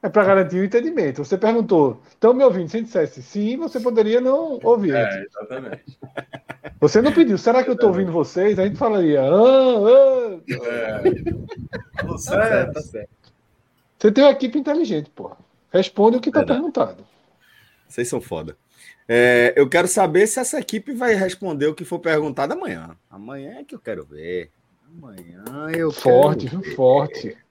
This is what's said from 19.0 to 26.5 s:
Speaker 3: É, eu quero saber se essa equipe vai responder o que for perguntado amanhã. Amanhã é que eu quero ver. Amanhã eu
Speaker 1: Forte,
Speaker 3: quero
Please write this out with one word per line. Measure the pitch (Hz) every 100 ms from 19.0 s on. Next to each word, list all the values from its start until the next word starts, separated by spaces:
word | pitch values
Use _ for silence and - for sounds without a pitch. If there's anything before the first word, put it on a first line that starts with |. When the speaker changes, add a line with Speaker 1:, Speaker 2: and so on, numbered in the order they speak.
| _
Speaker 3:
É, | 117 123 123 120 -
eu | 139
quero | 165 180
saber | 220 185 160 214
se | 240
essa | 254 311
equipe | - 220 233
vai | 254 247
responder | 214 190 185 190 151 147
o | 156
que |
for | 170 175
perguntado | 170 156 151 131 143
amanhã. | 311 370 85 - 82 _
Amanhã | 95 107 139 139 254
é |
que | 285 240
eu |
quero | - 98
ver. | 73 73 80 90 80 _ _ _ 143 170
Amanhã | 139 98 85 87 107 135 151 165
eu | 165
Speaker 1:
Forte, | 143 135 123 147 151
Speaker 3:
quero | 117